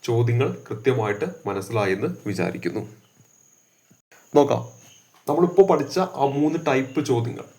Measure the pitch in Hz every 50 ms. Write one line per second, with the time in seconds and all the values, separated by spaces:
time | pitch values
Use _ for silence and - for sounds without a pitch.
0 | - - 117 117 117 117 117 117 135 180 185 - - - - - - 131 120 110
1 | 107 104 101 - 92 92 90 - - 101 98 98 92 - 113 110 101 95 95 95
2 | - 90 90 - - 104 95 92 87 90 90 87 - 85 - 110 - - - -
3 | _ _ _ _ _ _ _ _ _ _ _ _ _ _ _ _ _ _ - _
4 | _ _ - - _ _ - 147 143 139 127 113 - - - - - - - _
5 | _ _ _ _ _ - 147 165 180 175 - 196 190 190 170 147 139 - - 180
6 | 185 185 - 135 139 139 135 143 151 156 156 165 160 151 135 135 131 131 - 156
7 | 147 - 127 117 117 120 - - - - -